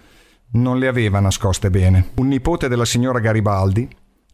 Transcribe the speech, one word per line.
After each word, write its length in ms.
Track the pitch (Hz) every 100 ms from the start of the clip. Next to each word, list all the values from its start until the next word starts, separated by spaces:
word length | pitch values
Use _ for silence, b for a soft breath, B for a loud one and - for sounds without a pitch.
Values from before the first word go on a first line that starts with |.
| b b b b _
non 260 | 120 127 127
le 100 | 131
aveva 320 | 123 107 98
nascoste 500 | 98 - 98 92 98
bene. 420 | 95 92 92 92 -
Un 120 | 131
nipote 420 | 135 143 170 139
della 160 | 120 117
signora 340 | 120 127 123
Garibaldi 680 | 110 110 104 98 98 98 135 - _ _ _